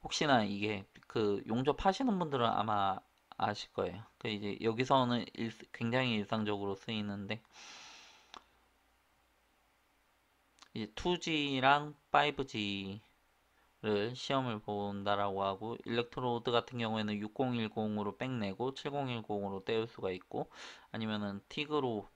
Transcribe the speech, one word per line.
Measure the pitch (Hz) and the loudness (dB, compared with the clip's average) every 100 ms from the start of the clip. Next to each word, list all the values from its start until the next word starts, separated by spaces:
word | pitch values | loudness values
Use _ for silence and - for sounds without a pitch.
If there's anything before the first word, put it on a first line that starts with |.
혹시나 | - - 156 123 | -6 0 6 6
이게 | 104 101 104 101 - - - | 4 0 -2 -2 -6 -20 -4
그 | 117 104 98 - | 2 2 2 0
용접하시는 | 117 139 139 196 190 262 190 | 0 2 4 2 4 2 2
분들은 | 160 135 113 | 0 2 4
아마 | 98 107 104 98 95 - _ - - | 2 2 2 2 0 -6 _ -14 -4
아실 | 107 104 - | -2 -2 -6
거예요. | - 90 95 - - | -2 -2 -4 -14 -8
그 | 113 | -6
이제 | 104 104 - | -4 -4 0
여기서는 | 113 113 131 135 123 120 - | 0 2 4 6 6 2 -2
일-, | - 113 - - | -4 -6 -6 -14
굉장히 | - 117 127 127 107 | -4 0 2 2 0
일상적으로 | 98 110 104 101 98 95 | 0 0 0 0 -2 -4
쓰이는데 | - 107 104 101 101 110 _ - - - - - - - - - _ _ _ _ _ _ _ _ _ _ _ _ _ _ _ _ _ _ _ _ _ _ - | -4 -4 -4 -6 -6 -8 _ -20 -18 -18 -18 -20 -20 -20 -20 -20 _ _ _ _ _ _ _ _ _ _ _ _ _ _ _ _ _ _ _ _ _ _ -12
이제 | - 104 - | -8 -6 -2
투지랑 | 175 175 170 156 143 135 131 143 151 - _ | 0 0 0 0 2 4 6 6 2 -12 _
파이브지를 | 143 147 139 135 110 101 98 98 104 - _ _ _ _ _ _ - 107 104 113 127 | 4 4 0 -4 -2 -2 -2 -4 -10 -14 _ _ _ _ _ _ -6 0 2 0 -4
시험을 | - 135 127 107 | 0 0 0 -4
본다라고 | - 104 101 101 101 101 101 98 | -4 -2 -2 -2 0 2 2 0
하고 | 98 95 110 117 - | 0 0 -6 -6 -2
일렉트로드 | 117 120 135 127 117 120 | -2 -2 -2 -2 0 2
같은 | 117 - 120 | 2 0 -2
경우에는 | 110 110 107 104 | -2 0 -2 -2
육공일공으로 | 107 - 127 117 110 113 107 104 101 - | -4 -2 0 0 -2 -2 -2 0 -2 -4
백 | 131 | -4
내고 | 123 101 95 127 | -2 -4 -2 -4
칠공일공으로 | 135 143 143 131 117 107 104 101 98 - | -4 -6 -4 -2 -4 -4 -4 -2 -4 0
때울 | 113 113 | 0 0
수가 | - 95 | -4 -4
있고 | 90 - - - - - - - | -4 -6 -6 -6 -10 -16 -16 -10
아니면은 | 113 110 107 101 101 - | -4 -2 -2 -4 -6 -8
틱으로 | 151 147 151 131 107 92 | -6 -2 0 0 -2 -6